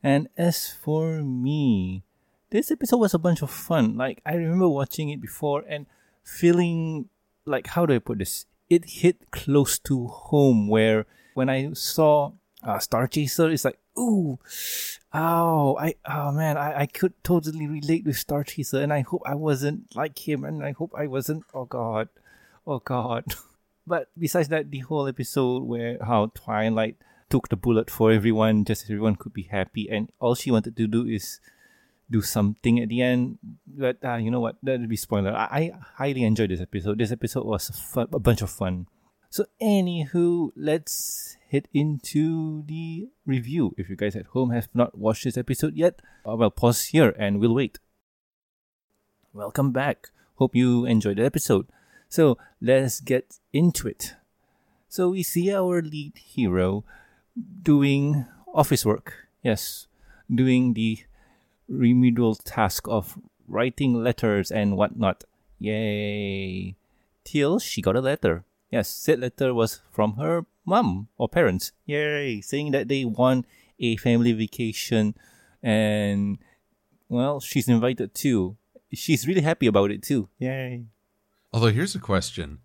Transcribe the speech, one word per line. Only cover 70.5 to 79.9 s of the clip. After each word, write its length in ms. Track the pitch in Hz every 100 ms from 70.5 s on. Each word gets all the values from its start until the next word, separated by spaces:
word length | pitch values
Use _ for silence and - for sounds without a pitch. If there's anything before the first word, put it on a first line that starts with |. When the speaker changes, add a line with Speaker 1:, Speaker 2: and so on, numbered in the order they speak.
| _ -
Speaker 1:
mom 420 | 196 180 92 107 _
or 100 | 120
parents. 440 | - 147 92 - _ -
Yay. 560 | 147 151 147 143 110
Saying 300 | - 147 151
that 160 | 135 117
they 160 | 139
want 420 | 123 107 127 127 123 _ _ _
a 160 | 120 113
family 360 | - 117 120
vacation 800 | 113 110 - 117 107 - 117 107 - _ _ _ _
and, 720 | 123 107 107 104 101 101 101 101 _ _ _ _ _ _ _
well, 300 | 120 131 143
she's 280 | - 143 123
invited 460 | 117 120 127 104
too. 440 | - 143 117 92 101 _ - _
She's 340 | - - 143 123
really 140 | 190
happy 260 | 151 165 123
about 240 | 101 101